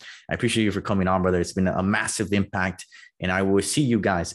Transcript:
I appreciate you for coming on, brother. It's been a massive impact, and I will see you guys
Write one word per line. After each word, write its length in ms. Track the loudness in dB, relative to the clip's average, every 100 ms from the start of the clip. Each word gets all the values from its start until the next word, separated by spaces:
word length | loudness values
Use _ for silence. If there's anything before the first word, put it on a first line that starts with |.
| -20 -20 -8
I 40 |
appreciate 300 | -2 0 2
you 80 | 0
for 100 | -2
coming 260 | -2 0 2
on, 140 | 2
brother. 180 | 2 2
It's 140 | 0
been 140 | 0 0
a 160 | 0
massive 500 | 0 0 -2 -4 0
impact, 520 | 0 0 -2 -4 -4 -16 -20 -20 _
and 120 | -2
I 120 | 0
will 180 | 2 2
see 220 | 2 0
you 160 | 2 2
guys 340 | 2 0 -4